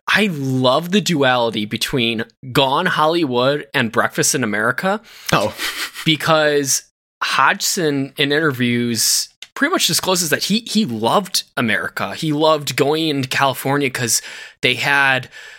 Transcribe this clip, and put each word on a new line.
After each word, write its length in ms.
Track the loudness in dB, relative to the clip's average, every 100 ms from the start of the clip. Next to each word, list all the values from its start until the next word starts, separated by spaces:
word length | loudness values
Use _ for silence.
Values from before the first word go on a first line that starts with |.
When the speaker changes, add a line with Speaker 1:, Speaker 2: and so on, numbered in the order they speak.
| -2
Speaker 1:
I 220 | 0 0
love 600 | -2 -2 2 4 2 2
the 100 | 0
duality 640 | 2 2 4 4 2 -2 -4
between 580 | -4 -2 0 0 -2 -6 _ -4
Gone 320 | 0 2 2 0
Hollywood 800 | 2 2 2 0 2 2 0 -2
and 180 | -2 0
Breakfast 420 | 0 0 0 0
in 100 | 0
America. 580 | -2 0 0 0 -2 -2 -6 -16 -2
Speaker 2:
Oh. 200 | 0 0 -4 -8 -8 -10 -4 0
Speaker 1:
Because 840 | 0 2 2 2 2 0 -2 -6 _ _ -10
Hodgson 920 | -2 2 2 2 -2 0 0 0 -2 -2
in 160 | 0
interviews 960 | 0 0 0 0 2 0 0 0 -2 -4 _ -18
pretty 180 | -4 0
much 160 | 2 0
discloses 420 | 0 0 0 0
that 160 | -2 0
he, 140 | -2
he 260 | 0 -2 0
loved 580 | 0 2 2 0 -6 -6 -4
America. 580 | 0 -2 -4 -6 -6 -4
He 160 | -2
loved 460 | 2 2 2 0 0
going 320 | 0 2 0
into 200 | -2 -2
California 600 | 0 0 0 -2 0 -2
'cause 320 | -2 -2 -2 -4 -14 -18 -2
they 140 | -2 0
had, 540 | 2 2 2 0 -4 -16 -20